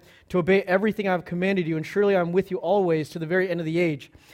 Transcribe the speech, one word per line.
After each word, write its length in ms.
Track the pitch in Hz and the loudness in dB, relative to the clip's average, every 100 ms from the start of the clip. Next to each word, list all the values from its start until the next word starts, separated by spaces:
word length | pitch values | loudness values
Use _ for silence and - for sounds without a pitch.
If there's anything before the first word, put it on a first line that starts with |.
| - - - | -12 -20 -4
to 100 | 180 | 0
obey 240 | 165 196 | 2 2
everything 440 | 190 190 214 202 196 | 2 2 2 0 -2
I 40 | |
have 140 | 180 - | -2 -4
commanded 420 | 175 190 190 160 | -4 0 0 0
you, 100 | 160 | -4
and 80 | - | -2
surely 320 | 196 202 190 | 0 2 2
I'm 140 | 175 | 2
with 180 | 180 185 | 0 -2
you 80 | 180 | -2
always 520 | 165 202 180 160 147 | 0 2 2 0 -2
to 100 | 170 | -6
the 80 | 160 | -2
very 200 | 185 185 | 0 0
end 120 | 170 | -2
of 80 | 160 | -2
the 100 | 165 | 0
age." 340 | 170 147 - - - | 0 -2 -8 -20 -20